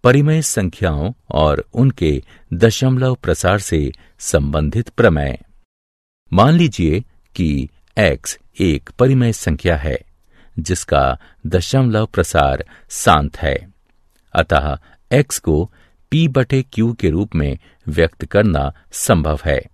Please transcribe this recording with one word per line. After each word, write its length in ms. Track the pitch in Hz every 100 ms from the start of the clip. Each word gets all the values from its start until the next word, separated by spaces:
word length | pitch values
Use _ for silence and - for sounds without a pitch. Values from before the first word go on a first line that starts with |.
परिमेय 380 | 120 135 147 160
संख्याओं 680 | 147 - 92 - 90 73 85 - _
और 340 | 73 78 73 -
उनके 480 | 113 135 - 82 69 - - -
दशमलव 600 | 85 113 - 131 127 131
प्रसार 440 | 123 - - 92 101
से 340 | - 80 69 - _ _
संबंधित 720 | - 85 71 78 76 107 -
प्रमेय। 500 | - 117 76 71 60 - _ _ _ _ _ _ _ _
मान 220 | 87 123
लीजिए 460 | 170 165 - 80 87 - _ _ -
कि 320 | 82 71 65 _ _ -
एक्स 420 | 95 65 - - - -
एक 300 | 95 71 - -
परिमेय 340 | 127 131 120
संख्या 440 | 110 - 73 87 78
है 220 | 73 64 - _ _ _ - -
जिसका 600 | 78 92 - 73 65 65 - _ -
दशमलव 600 | 90 - 135 127 107 110
प्रसार 580 | - 87 82 69 65 - - -
शांत 460 | - - 78 71 -
है, 200 | 76 69 - _ _ _ _ _ _
अतः 420 | - 82 76 71 69 _ _ _
एक्स 280 | 131 143 -
को 260 | - 78 - _ _ _ _
पी 140 | 151 165
बटे 340 | 131 127 135
क्यू 300 | 127 - 113
के 180 | 117 87
रूप 240 | 80 101
में 240 | 78 73 67 _ _ -
व्यक्त 380 | 76 82 _
करना 480 | 76 101 107 76 69 - _
संभव 480 | - - 92 76 73
है 160 | 85 67 -